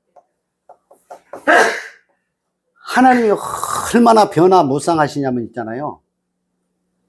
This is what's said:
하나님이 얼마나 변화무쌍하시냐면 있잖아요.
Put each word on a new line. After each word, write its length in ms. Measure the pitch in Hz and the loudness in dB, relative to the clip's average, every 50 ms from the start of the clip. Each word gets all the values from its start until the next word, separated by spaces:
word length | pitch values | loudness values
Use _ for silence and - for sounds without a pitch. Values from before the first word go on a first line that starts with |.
| _ _ _ - _ _ _ _ _ _ _ _ _ _ - _ _ _ _ _ _ _ - - _ _ - - - - - - - - - - - - - _ _ _ _ _ _ _ _ _ _ _ _ _ _ _ _ _ - - - | _ _ _ -20 _ _ _ _ _ _ _ _ _ _ -20 _ _ _ _ _ _ _ -20 -20 _ _ -20 -6 -2 0 2 2 2 0 -2 -6 -12 -18 -20 _ _ _ _ _ _ _ _ _ _ _ _ _ _ _ _ _ -16 -4 0
하나님이 360 | 240 254 262 247 247 233 214 196 - - - - - - - - - - - - | 4 4 4 4 2 2 0 0 -2 -4 -8 -10 -10 -10 -8 -8 -8 -6 -2 0
얼마나 340 | 240 233 233 226 220 202 202 | 2 4 4 4 4 2 2
변화무쌍하시냐면 1120 | - - 170 185 190 180 156 135 135 147 - 185 165 156 151 131 - 147 139 131 127 123 113 | 2 2 2 4 4 4 2 0 -2 -4 -2 -2 -2 0 -2 -2 -2 -4 -4 -4 -4 -6 -6
있잖아요. 540 | 107 - 120 113 110 113 127 151 139 92 - _ _ _ _ _ _ _ _ _ _ _ _ _ _ _ _ _ _ _ _ _ | -8 -10 -12 -12 -10 -12 -12 -12 -12 -14 -16 _ _ _ _ _ _ _ _ _ _ _ _ _ _ _ _ _ _ _ _ _